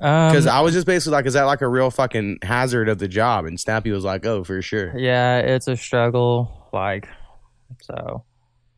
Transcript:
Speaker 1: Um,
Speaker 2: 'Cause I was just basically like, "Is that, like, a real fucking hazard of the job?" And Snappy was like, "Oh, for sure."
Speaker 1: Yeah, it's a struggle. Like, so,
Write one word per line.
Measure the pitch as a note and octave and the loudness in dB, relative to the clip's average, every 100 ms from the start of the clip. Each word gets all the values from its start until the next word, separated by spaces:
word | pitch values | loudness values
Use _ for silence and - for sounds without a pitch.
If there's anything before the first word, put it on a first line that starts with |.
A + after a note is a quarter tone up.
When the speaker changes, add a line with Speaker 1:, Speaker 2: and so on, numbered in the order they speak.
Speaker 1:
Um, | D3 D#3+ D#3+ | 2 4 6
Speaker 2:
'Cause | D3+ - | 6 4
I | B2+ | 4
was | E3 | 4
just | F3 F3 | 2 0
basically | F3+ D#3+ | 0 0
like, | D3 C3+ | 0 2
"Is | |
that, | C3+ | 2
like, | C#3 C#3 | 2 2
a | C3 | 0
real | B2+ C3 | 0 0
fucking | - C3 A2+ G2+ F#2 | 0 -2 -2 -4 -6
hazard | F#2+ A#2+ B2+ A#2+ A2 | -2 -2 0 0 0
of | G2+ | -2
the | G2 | -2
job?" | G2 A#2+ G#2+ E2 | 0 0 0 -4
And | F2 | -8
Snappy | - A2 G#2+ | -4 -4 -2
was | G2 | -4
like, | F#2+ F#2+ G#2+ | -4 -4 -2
"Oh, | G#2+ | -4
for | F2+ F#2+ | -4 -6
sure." | F2+ A2 F#2 B2+ | -4 -4 -4 -2
Speaker 1:
Yeah, | B2+ B2 B2 B2 | 0 2 2 2
it's | B2 C3 C3+ | 2 0 -2
a | B2 | -6
struggle. | - B2 A#2 B2 A#2+ A#2+ A#2+ - - | -2 0 2 4 2 2 -2 -8 -10
Like, | G2+ G2 G2 - - - - _ _ _ B2 | -6 -4 -4 -8 -18 -20 -20 _ _ _ -20
so, | - - - - - _ _ _ _ | -14 -12 -10 -12 -14 _ _ _ _